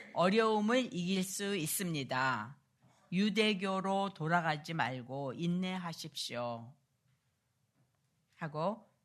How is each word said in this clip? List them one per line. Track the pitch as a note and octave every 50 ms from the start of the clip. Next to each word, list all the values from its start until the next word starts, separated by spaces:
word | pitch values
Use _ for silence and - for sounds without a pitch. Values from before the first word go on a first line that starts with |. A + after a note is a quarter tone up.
| - - -
어려움을 | - E3+ F#3 G3 A3+ A3+ A3 A3 G#3+ G#3 G#3 A#3+ C4 B3+ - -
이길 | F3 F3 F3 F#3+ F#3+ F#3
수 | F#3+ - - G3+ G3+ G3+
있습니다. | F#3+ D3+ D#3 - - G3 F3 E3 D3 A2 A#2+ C3 B2+ C3 C3 B2+ A#2 G#2+ A#2 C#3+ - _ _ _ _ _ _ _ _ _ _
유대교로 | E3+ F3+ G3+ G#3+ F#3 G#3+ G#3+ G#3+ G#3 F3+ G3 G3 F#3+ F#3+ F#3+ G3 G3 G3 G3 G3 F#3+
돌아가지 | - D#3 D#3+ E3+ F3 D#3+ E3 D3+ D3 D3 - E3
말고 | D#3+ B2 A#2+ C3 B2+ A#2+ A#2+ C3 C#3 C#3+ C3+ A#2+
인내하십시오 | - E3+ E3+ F3 F3+ F#3 F#3 F#3 F#3 F3 E3+ D#3+ - - D3+ - - - - A#2+ A#2+ A#2+ A#2+ A#2 A2+ A#2 B2 C#3 _ _ _ _ _ _ _ _ _ _ _ _ _ _ _ _ _ _ _ _ _ _ _ _ _ _ _ _ _ _ _ _
하고 | _ E3+ D#3 D3 D3+ D#3+ F#3+ A3 A#3 - _ _ _